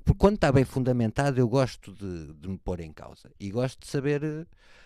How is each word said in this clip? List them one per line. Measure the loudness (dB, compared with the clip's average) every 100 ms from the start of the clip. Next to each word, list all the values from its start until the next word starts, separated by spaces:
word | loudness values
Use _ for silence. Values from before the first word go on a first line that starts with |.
porque | 0 4
quando | 4 4
tá | 4
bem | 4 2
fundamentado | 0 0 2 0 2 0 2
eu | 2
gosto | 2 0 -4 -18
de, | -12 -10 -8 -10
de | -12 -10
me | -8
pôr | -6 -6
em | -8
causa, | -14 -20 -20 -20 -14
e | -8
gosto | -4 -4 -6
de | -8
saber, | -4 -2 -2
eh, | -4 -8 -12 -20 -20 -20